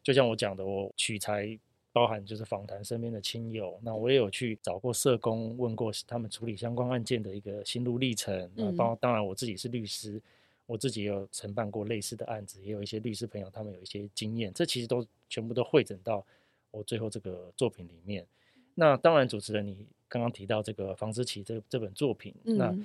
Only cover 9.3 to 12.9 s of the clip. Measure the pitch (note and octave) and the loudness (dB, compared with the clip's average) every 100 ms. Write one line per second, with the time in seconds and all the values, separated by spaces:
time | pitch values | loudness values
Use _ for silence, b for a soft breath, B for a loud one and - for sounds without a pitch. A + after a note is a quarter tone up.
9.3 | F#2+ A#2+ F#2 A#2+ A#2+ G#2 - A2 G#2+ b | -2 -4 -4 -4 -4 -4 -6 -6 -8 b
10.3 | b b b - A2 C3+ A2 G#2 G2 G2 | b b b -8 -2 -2 0 -2 -2 -4
11.3 | - G#2 G2+ G#2 G#2+ G#2 A2+ - A2 - | -10 -6 -4 -2 -2 -2 -2 -4 -6 -6
12.3 | A2 G2+ G2 G2 G#2+ G2+ | -6 -8 -12 -8 -6 -4